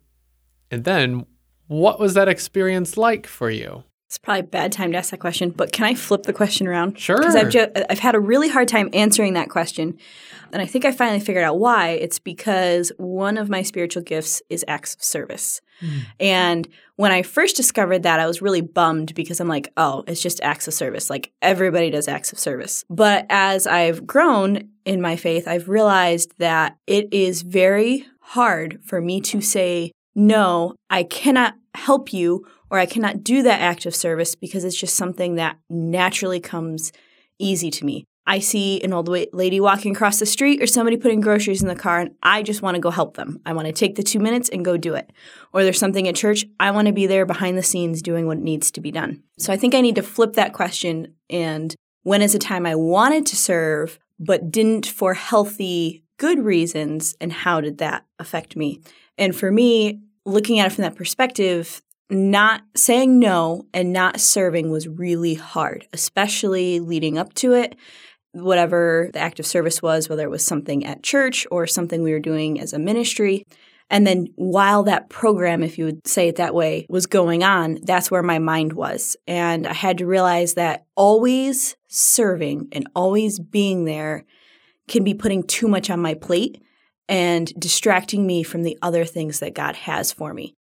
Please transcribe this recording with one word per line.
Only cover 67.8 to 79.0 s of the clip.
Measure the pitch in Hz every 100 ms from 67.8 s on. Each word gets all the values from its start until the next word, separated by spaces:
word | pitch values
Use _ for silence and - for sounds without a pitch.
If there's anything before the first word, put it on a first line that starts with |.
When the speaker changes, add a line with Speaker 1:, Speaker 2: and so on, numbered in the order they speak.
| - - - _ _
Speaker 2:
whatever | 175 185 175 170 175 170 165 175
the | 151
act | 160 -
of | 156
service | 175 160 -
was, | 165 160 156
whether | 156
it | 147
was | 147 -
something | 151 143 143 143
at | -
church | - 277 262 247 -
or | 175 165
something | - 170 165
we | 160
were | 156
doing | 156 156 156 151
as | -
a | 147
ministry. | 175 226 233 - 202 196 - _ _ _ _
And | 202 196
then | 185 170 -
while | 185 190 196 208
that | 202 185 -
program, | - 226 196 175 170
if | 160 160
you | 160
would | 160 -
say | - 175
it | 170
that | 170 170
way, | 160 160 -
was | 180 175
going | 196 170 170
on, | 190 185 165 160
that's | - 180 180
where | 180
my | 175 160
mind | 160 160 156
was. | 165 160 -